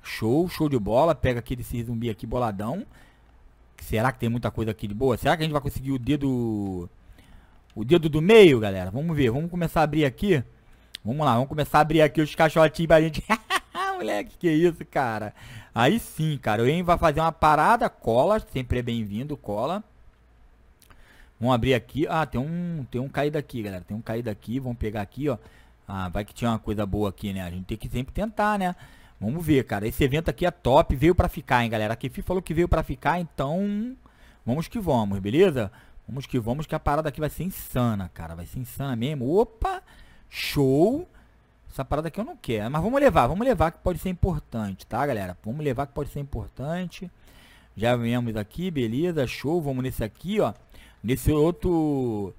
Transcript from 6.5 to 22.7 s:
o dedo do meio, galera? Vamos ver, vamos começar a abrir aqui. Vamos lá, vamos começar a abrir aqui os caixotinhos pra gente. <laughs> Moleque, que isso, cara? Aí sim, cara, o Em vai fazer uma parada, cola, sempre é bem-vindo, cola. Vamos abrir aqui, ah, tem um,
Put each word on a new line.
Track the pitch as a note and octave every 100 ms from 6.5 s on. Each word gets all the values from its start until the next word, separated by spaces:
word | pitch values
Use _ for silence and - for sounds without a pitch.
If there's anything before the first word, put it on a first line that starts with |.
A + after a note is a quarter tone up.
| G#2+ G2 F#2 F2 - - - - - - - _ -
o | A2
dedo | E3+ D#3+
do | D3+
meio, | E3 A3+ F3+ B2
galera? | G#2 F#2+ F#2
Vamos | A2 E3 D3+
ver, | B2+
vamos | B2 E3+
começar | F3 E3 E3+
a |
abrir | D3+ D3+ C#3+
aqui. | B2 G3+ D#3 - - _ - _ - -
Vamos | D3
lá, | D3 A#2
vamos | C#3
começar | D3+ C#3+ D3+
a |
abrir | D3+ D#3
aqui | D3+ D#3
os | D3+
caixotinhos | - D#3+ E3 D#3 - E3
pra | E3
gente. | D#3+ D3+ -
<laughs> | A3 - F#4+ - - F#4+ F#4+
Moleque, | G#3+ D#4 C4 -
que | E3+
isso, | D#3 F3 E3 D3+
cara? | D#3 B2 A2 G#2 - - A2 -
Aí | A2+ B2+ A3+
sim, | - - D#3 C#3+
cara, | A#2 G#2+
o | A#2+
Em | E3
vai | F3 E3+
fazer | E3 D3
uma | D#3+
parada, | - D#3 D3+ E3 A#3 A3+
cola, | - - A2+ E3+ G#3+
sempre | - C3+ B2 B2
é |
bem-vindo, | A#2+ A#2 G#2+ G2+ D3 C#3+
cola. | - G#2 C3 G3 - _ - _ _ _ - _ _ _ _ - - - - _
Vamos | A#2+ B2
abrir | B2+
aqui, | B2 - B2+ E3
ah, | E3 D3+
tem | A#2+
um, | C#3+ E3+ F3